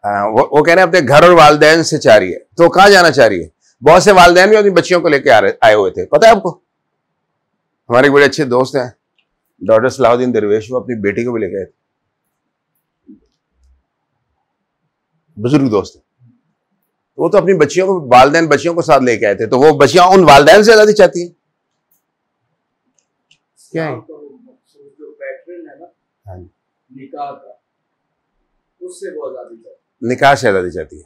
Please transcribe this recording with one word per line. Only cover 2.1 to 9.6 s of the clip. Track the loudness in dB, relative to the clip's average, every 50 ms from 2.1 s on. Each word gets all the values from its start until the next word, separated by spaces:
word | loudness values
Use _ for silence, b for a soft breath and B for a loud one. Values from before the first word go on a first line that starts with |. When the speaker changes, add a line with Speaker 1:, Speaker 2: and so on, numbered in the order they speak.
| 2 2
Speaker 1:
रही | 2 -2
है, | -10 -12 _ _ _ 0
तो | 0 0
कहाँ | 2 2 4 4
जाना | 4 4 2 0
चाह | 2 2 0 0
रही | 0 -4
है? | -10 -14 _ _ _ _ _ _
बहुत | 0 2 2 4 4
से | 2 4
वालिदैन | 4 4 4 4 2 2 2
भी | 2
अपनी | 2 0 0
बच्चियों | 0 -2 -2 -2 -4 -2
को | -2 -2
लेके | -2 -2 0 2
आ | 2 2
रहे, | 2 0 -4 _ 0
आए | 0 2
हुए | 2 -2 -4
थे, | -4 -8 -10 -4
पता | -2 2 4 4
है | 2
आपको? | 2 -2 -10 -12 _ _ _ _ _ _ _ _ _ _ _ _ _ _ _ _ _ _ _ _ _ _ _ _ _ _ _
हमारे | -2 0 0 2
एक | 2
बड़े | 2 2
अच्छे | 0 0 -4 -6 -4
दोस्त | -2 -4 -4 -4 -6
हैं, | -8 -8 -8 _ _ _ _ _ _ _ _ _ _ _ _ _ _